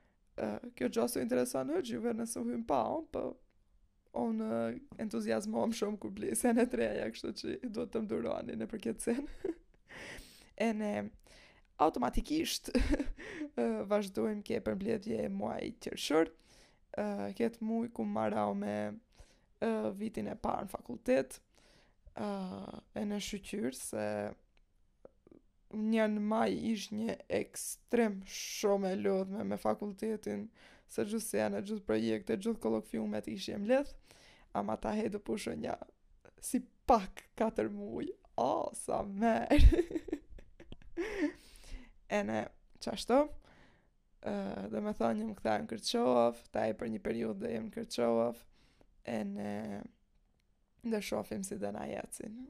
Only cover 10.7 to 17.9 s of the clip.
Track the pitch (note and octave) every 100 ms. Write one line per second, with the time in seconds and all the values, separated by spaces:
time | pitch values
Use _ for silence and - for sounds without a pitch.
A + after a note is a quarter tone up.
10.7 | G#3+ G#3 G#3 G#3 - - - - - _
11.7 | - D#4+ C4 B3 - - D#4 - - -
12.7 | - - D4+ - - - E4 D4 - A#3
13.7 | A3 G3 G#3 G3 G#3+ A3 G#3 G3+ A3+ G#3+
14.7 | G3 G3 G#3 G#3 A3+ - G3 G#3+ - -
15.7 | - - - - D4+ - - - - -
16.7 | _ _ - G#3 G3+ G3+ G3 A#3 A#3 A3
17.7 | A3+ A#3